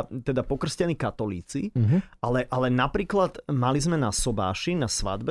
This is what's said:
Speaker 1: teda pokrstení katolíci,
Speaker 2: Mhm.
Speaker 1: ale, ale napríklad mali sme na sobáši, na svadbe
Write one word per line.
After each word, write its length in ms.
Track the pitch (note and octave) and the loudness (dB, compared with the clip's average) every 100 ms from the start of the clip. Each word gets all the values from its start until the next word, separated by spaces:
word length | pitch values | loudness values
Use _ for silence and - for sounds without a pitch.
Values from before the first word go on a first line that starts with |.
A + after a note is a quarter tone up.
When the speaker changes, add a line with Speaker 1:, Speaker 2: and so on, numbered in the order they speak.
| - | 0
Speaker 1:
teda 320 | C3 B2+ C#3 | -4 -2 -2
pokrstení 540 | - C#3 D#3+ - F3 D3 | -2 -2 -2 0 0 0
katolíci, 760 | A#2 - G#2+ F#2 - C#3 G3+ | -2 -2 -4 -4 -6 -6 -2
Speaker 2:
Mhm. 260 | B2+ A2 F3 - - | 2 4 4 0 -6
Speaker 1:
ale, 200 | A#2+ B2 B2 | -2 0 0
ale 200 | B2+ B2+ | 0 2
napríklad 760 | B2 C#3+ - F#3 G3+ F3+ - - | 2 2 0 0 2 2 -2 -4
mali 320 | C#3 B2 C#3+ | 0 2 2
sme 240 | D#3 D#3+ | 2 2
na 80 | A#2 | 2
sobáši, 640 | - C3 G#2 F#2 G2 - | 0 0 0 0 -2 -2
na 160 | F3 A#2 | 0 0
svadbe 400 | - G2 G2 B2+ | -2 -2 -2 -4